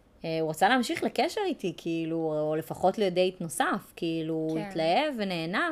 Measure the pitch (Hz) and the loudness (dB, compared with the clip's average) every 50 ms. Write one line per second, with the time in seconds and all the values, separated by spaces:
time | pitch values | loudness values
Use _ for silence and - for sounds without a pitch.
0 | _ _ _ - - 165 160 160 160 156 156 - 190 208 254 254 233 - 339 - | _ _ _ -10 -6 -4 -2 0 0 0 2 4 4 6 6 4 2 0 -2 -2
1 | - - - - 247 349 - 440 403 370 285 - - 180 165 - - 175 165 165 | -2 -2 0 0 0 0 0 -2 -2 -2 -2 -2 -4 -4 -6 -4 -4 -4 -2 -2
2 | 165 160 165 165 160 156 151 151 151 151 156 156 160 - 151 - - 185 190 233 | -2 -2 -2 -2 -2 0 0 0 0 0 0 -2 -4 -6 -2 0 2 2 2 2
3 | 208 190 180 185 185 185 185 - 175 160 - - 269 320 - 208 - - - - | 2 2 4 2 2 2 0 -2 -6 -4 -2 0 0 0 0 -2 -6 -10 -10 -6
4 | 180 165 165 165 160 160 160 160 160 160 160 160 156 - - 170 160 165 180 240 | -4 -2 -2 -2 -2 -2 -2 0 0 0 -2 -2 -4 -4 -2 0 2 4 4 4
5 | 302 311 269 220 208 196 180 165 160 165 185 254 330 339 | 2 2 0 -2 -2 -2 -2 -2 -2 -2 0 0 0 0